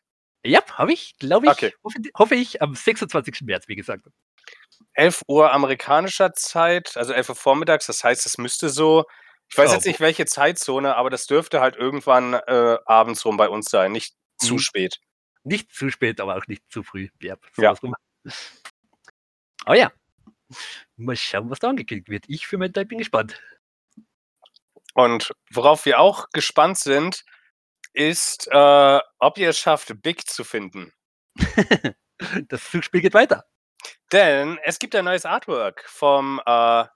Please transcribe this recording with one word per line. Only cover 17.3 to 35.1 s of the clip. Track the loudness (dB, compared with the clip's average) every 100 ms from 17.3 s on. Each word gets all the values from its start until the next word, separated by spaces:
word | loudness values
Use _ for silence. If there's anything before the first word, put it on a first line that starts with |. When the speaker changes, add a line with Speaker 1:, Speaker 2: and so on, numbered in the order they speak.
| -16 _ -8
Speaker 2:
Ja. | -8 -6
Speaker 1:
sowas |
rum. | -10 -14 _ _ -20 -20 -20 _ -20 _ _ _ _ _ _ _ _ _
Aber | 0 2
ja, | 2 _ _ _ _ _ _ -20 -20 -20 _ -14
mal | -10 -8
schauen, | -6 -6 -6
was | -6
da | -4
angekündigt | -4 -6 -12 -10
wird. | -12 -10
Ich | -14 -8
für | -6
meinen | -6
Teil | -6 -8
bin | -10
gespannt. | -2 -2 -2 -10 -20 _ _ _ _ _ _ _ _ _ _ _ _ _ _
Speaker 2:
Und | 2 2 2 -6 -14 _
worauf | 2 4 4 2
wir | 4
auch | 4 2 -6
gespannt | -6 -4 2 2 0
sind, | 0 0 -2 -6 -16 _ _ _ _ _ -12
ist, | -4 -2 -2 -6 -6 2
äh, | 6 8 8 6 4 0 0
ob | 0 2
ihr | -2
es | 0
schafft, | 0 -2 -2 -10
Big | -8 -8 -8
zu | -12
finden. | -8 -10 -10 -14 -18 _ _ _ _ -6
Speaker 1:
<laughs> | -4 0 0 0 -2 -12 _ -16 -10 -10 -10
Das | -12 -8
Suchspiel | -8 -4 -2
geht | 2
weiter. | 4 4 0 -6 _ _ _ -20 -20 0
Speaker 2:
Denn | 4 4 2 -2 -6
es | -6 -6
gibt | -4 -2
ein |
neues | -2